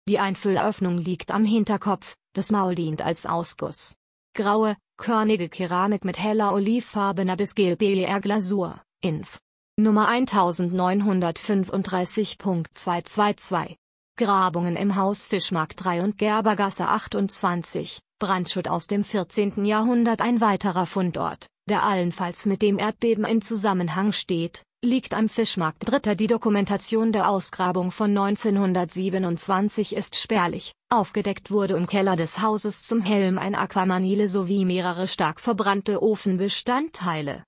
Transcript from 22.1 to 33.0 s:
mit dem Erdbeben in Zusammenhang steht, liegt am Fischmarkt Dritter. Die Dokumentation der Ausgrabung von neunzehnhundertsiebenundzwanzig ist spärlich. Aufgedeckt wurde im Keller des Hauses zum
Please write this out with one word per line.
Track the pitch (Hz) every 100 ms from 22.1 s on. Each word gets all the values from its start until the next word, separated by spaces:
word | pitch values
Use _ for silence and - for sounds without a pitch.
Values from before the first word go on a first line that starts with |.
| - 175 - 208
mit | 190
dem | 208 196
Erdbeben | 214 - 233 220 -
in | 226
Zusammenhang | - 220 208 185 170 170 202
steht, | - - 170 170 - - _
liegt | 247 262 -
am | - 220
Fischmarkt | - 220 190 160 - -
Dritter. | 269 214
Die | 190 220
Dokumentation | 226 226 202 190 202 - 220 226
der | 208 175
Ausgrabung | 196 - - 180 180 180
von | - 208
neunzehnhundertsiebenundzwanzig | 202 196 208 220 196 190 180 175 185 190 190 185 170 - 190 208 - 202
ist | - - -
spärlich. | - 214 175 165 - - -
Aufgedeckt | 240 190 214 202 190 -
wurde | 202 196 170
im | 175
Keller | 202 196 175
des | 160 -
Hauses | 214 214 208 -
zum | - 233